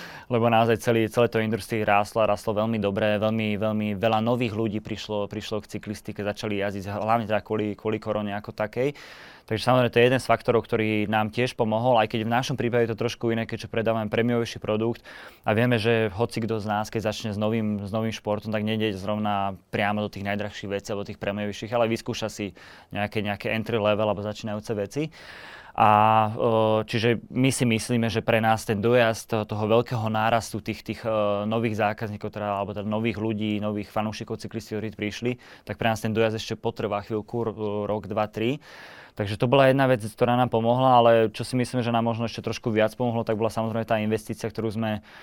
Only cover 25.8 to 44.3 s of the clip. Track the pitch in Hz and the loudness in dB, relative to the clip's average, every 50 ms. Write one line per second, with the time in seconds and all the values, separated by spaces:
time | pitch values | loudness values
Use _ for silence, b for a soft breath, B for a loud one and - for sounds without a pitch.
25.8 | 110 107 107 107 107 110 110 110 110 107 110 - 120 117 113 110 110 107 110 110 | 6 8 8 8 8 8 6 6 4 2 0 0 2 4 4 4 4 4 4 2
26.8 | 107 - - 113 104 120 117 - - - - 123 131 135 120 - 131 120 113 110 | 0 0 0 2 2 2 2 0 -2 -4 0 2 2 2 2 2 2 2 2 0
27.8 | - - 123 117 113 113 95 110 - - 113 110 110 110 110 104 - - 113 101 | 0 0 0 0 0 0 0 0 2 2 2 4 4 4 2 2 0 -2 -2 0
28.8 | 101 117 123 123 117 113 110 - - - 117 107 107 - 110 104 107 104 113 120 | 2 4 6 6 6 4 2 -2 -4 -4 -2 -2 -2 -2 -4 -2 2 4 4 4
29.8 | 117 - 127 113 110 110 110 107 107 113 117 113 107 - - 104 - 113 104 - | 4 2 -2 -2 -2 -2 0 0 2 2 2 2 0 -2 -8 -8 -6 -6 -8 -8
30.8 | - - 107 - - 113 110 107 104 104 101 101 104 107 113 117 113 117 107 104 | -8 -10 -8 -6 -4 -2 0 2 2 2 0 0 -2 -2 0 0 0 0 0 0
31.8 | 107 104 107 - 117 104 104 98 107 104 - 107 104 104 101 98 101 95 101 104 | 0 0 0 -2 -6 -8 -8 -8 -10 -8 -8 -6 -4 -2 -2 -2 -4 -4 -6 -6
32.8 | 98 107 107 107 113 117 104 104 110 113 110 104 107 107 104 101 107 104 104 104 | -4 -4 -2 -2 0 -2 -2 -2 -2 -4 -2 -2 -2 -2 -2 -2 -4 -4 -4 -6
33.8 | 101 - - 110 107 110 107 - 113 - 110 - - 101 - 113 104 - 110 104 | -6 -6 -6 -4 -4 -4 -6 -8 -10 -10 -10 -10 -10 -10 -10 -10 -8 -8 -8 -6
34.8 | 107 107 - - 107 104 - - 117 123 120 - B B B B B B 107 - | -6 -8 -6 -6 -6 -6 -6 -4 -4 -4 -4 -6 B B B B B B -4 -2
35.8 | - 113 110 107 - 110 107 113 117 110 110 107 - - 113 - - 113 - - | 0 0 0 0 -2 -2 0 2 2 2 0 -2 -6 -8 -8 -6 -6 -6 -4 -4
36.8 | 110 101 101 104 104 - 113 104 104 - - 117 113 110 98 110 107 104 101 107 | -4 -4 -4 -4 -4 -4 -6 -6 -6 -6 -6 -4 -4 -4 -4 -4 -6 -4 -4 -4
37.8 | 101 101 104 107 - 95 104 107 107 107 - 107 110 120 143 147 B B B B | -4 -4 -4 -4 -6 -4 -2 -2 -2 -2 -2 -2 -2 -2 -2 -4 B B B B
38.8 | B B B B B B B B 107 98 107 - 135 120 135 139 135 131 131 139 | B B B B B B B B -4 -4 -2 -2 0 2 4 4 4 4 4 4
39.8 | 135 127 131 110 110 107 - - 123 120 123 123 123 117 - 113 113 113 120 127 | 4 2 2 0 -2 -6 -4 0 2 2 4 2 2 2 2 2 2 2 2 4
40.8 | 131 131 123 120 117 117 117 113 113 107 - - 120 - - 127 120 - - 127 | 4 6 6 8 8 8 8 6 6 2 0 -4 -6 -4 -2 -2 -2 -2 -2 -2
41.8 | 113 117 117 113 113 117 113 113 117 113 - - - 110 113 - - 117 107 107 | 0 0 0 0 0 0 -2 -2 -4 -6 -6 -6 -6 -6 -6 -4 -4 0 2 4
42.8 | 110 110 - - 123 120 113 117 110 - 113 104 113 110 - 113 113 110 110 117 | 2 2 2 -2 -4 -2 -2 -2 -2 -2 0 0 0 -2 0 -2 -2 -2 -2 -2
43.8 | 113 - 117 107 107 107 110 107 - - | 0 0 0 0 2 0 0 -2 -2 -6